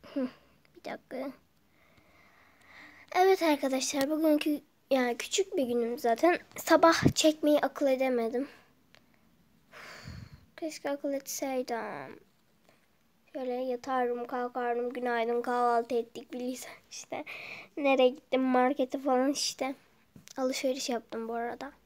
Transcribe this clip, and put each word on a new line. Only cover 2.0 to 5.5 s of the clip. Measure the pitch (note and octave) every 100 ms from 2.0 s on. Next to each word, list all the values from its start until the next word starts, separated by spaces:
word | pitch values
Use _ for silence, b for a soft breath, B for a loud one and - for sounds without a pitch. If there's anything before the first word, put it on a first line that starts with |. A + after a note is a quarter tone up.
| B B B B B B B B B B B
Evet | F4+ F#4+ F#4+
arkadaşlar | E4 D4 C4+ C4 C4 C#4+ C#4
bugünkü | D#4 D#4+ D4+ D#4 D4 _ _ _
yani | C4 B3 A#3+
küçük | - - F#4+